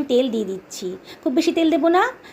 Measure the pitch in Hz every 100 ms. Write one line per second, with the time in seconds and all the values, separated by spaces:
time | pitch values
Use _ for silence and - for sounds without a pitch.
0 | 285 247 262 220 196 190 - - 185 185
1 | - - 320 254 330 330 330 320 330 359
2 | 466 494 -